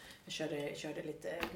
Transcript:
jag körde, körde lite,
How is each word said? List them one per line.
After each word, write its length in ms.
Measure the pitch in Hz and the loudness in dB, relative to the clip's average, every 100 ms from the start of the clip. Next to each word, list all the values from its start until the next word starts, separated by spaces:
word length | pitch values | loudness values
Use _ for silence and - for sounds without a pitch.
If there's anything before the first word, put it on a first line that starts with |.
| - - | -14 -12
jag 80 | - | -4
körde, 420 | - 160 147 147 - | 0 2 4 2 0
körde 260 | 156 147 | 0 0
lite, 280 | 156 147 - 170 - | -2 -2 -2 0 0